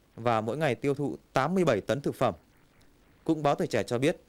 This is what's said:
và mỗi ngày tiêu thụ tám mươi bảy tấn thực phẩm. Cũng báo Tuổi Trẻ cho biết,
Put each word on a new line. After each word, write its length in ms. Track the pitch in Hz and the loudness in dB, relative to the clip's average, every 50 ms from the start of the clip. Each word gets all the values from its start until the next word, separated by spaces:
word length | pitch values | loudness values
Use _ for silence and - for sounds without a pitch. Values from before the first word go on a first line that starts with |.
| _ _ - | _ _ -10
và 260 | - 113 120 117 110 | -4 0 0 2 0
mỗi 160 | 107 117 113 | 0 -2 -2
ngày 180 | 151 160 143 117 | -2 0 -2 0
tiêu 180 | - - 143 139 | 0 -2 -2 -2
thụ 240 | - 143 131 71 - _ _ - | -2 -4 -6 -6 -8 _ _ 0
tám 220 | 135 131 156 185 | 0 0 2 2
mươi 100 | 190 180 | 2 2
bảy 160 | 147 117 98 | 2 2 2
tấn 200 | - - 110 - | 0 -2 -2 -2
thực 140 | - - 120 | -2 -4 -2
phẩm. 180 | - 131 113 90 - _ _ _ _ _ _ _ _ - _ _ _ _ _ _ _ - | 0 0 0 -2 -4 _ _ _ _ _ _ _ _ -20 _ _ _ _ _ _ _ -2
Cũng 200 | - 160 156 147 | -2 -2 0 2
báo 120 | 143 151 | 0 0
Tuổi 120 | - 180 | 0 -2
Trẻ 160 | - - 110 95 | -2 -2 -2 0
cho 160 | - 123 117 | 0 0 0
biết, 180 | 135 156 180 - - | 2 0 0 -2 -8